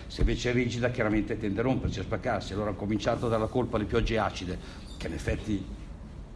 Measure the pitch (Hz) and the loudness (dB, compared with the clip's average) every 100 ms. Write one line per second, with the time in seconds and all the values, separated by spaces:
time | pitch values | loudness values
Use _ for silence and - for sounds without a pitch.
0 | - - - 113 123 123 120 117 123 123 | -8 2 4 4 2 4 2 2 0 2
1 | 107 107 101 107 107 98 127 123 - 104 | 4 4 2 0 0 2 2 2 0 -2
2 | - 107 123 104 - 101 104 92 101 107 | -2 -2 0 -2 -2 -2 -2 -2 0 0
3 | 127 117 120 113 110 127 120 113 101 120 | 2 0 2 2 2 0 2 0 2 2
4 | 110 113 98 - 87 87 - - - - | 4 2 2 -2 -6 -6 -8 -12 -12 -8
5 | 113 80 110 110 - 98 92 - - - | -6 -4 -2 -2 0 -2 -2 -10 -12 -12
6 | - - - | -14 -14 -12